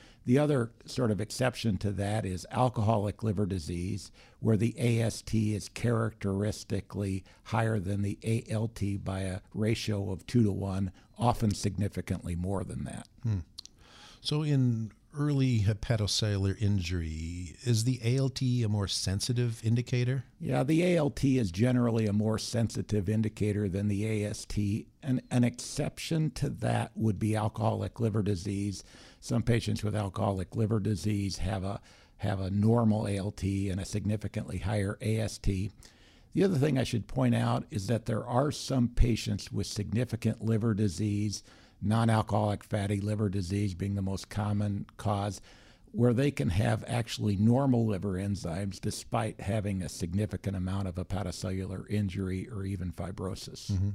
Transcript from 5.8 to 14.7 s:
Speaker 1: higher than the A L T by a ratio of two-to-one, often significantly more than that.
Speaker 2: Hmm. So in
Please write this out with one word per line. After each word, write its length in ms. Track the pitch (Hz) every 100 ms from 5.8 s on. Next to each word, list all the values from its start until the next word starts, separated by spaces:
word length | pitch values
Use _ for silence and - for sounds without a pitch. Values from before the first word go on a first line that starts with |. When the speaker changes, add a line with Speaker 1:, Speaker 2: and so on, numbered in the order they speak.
| 120 113 110 - 101 98 104 - - 98 - 95 101 95 - -
Speaker 1:
higher 340 | - 110 113 110
than 240 | 90 101
the 160 | 101 -
A 200 | 110 117 -
L 160 | 110 113
T 300 | - 113 101
by 240 | 92 95
a 180 | 95 90 -
ratio 560 | 90 110 113 - 101 98
of 160 | 92 -
two-to-one, 640 | 120 104 98 98 95 95 - - -
often 380 | 120 - 107
significantly 800 | 95 101 92 104 - - 87 -
more 300 | 87 92 98
than 180 | 87 127
that. 240 | - - - -
Speaker 2:
Hmm. 160 | 117 98 - - - - - - - -
So 220 | - 151
in 480 | 151 139 127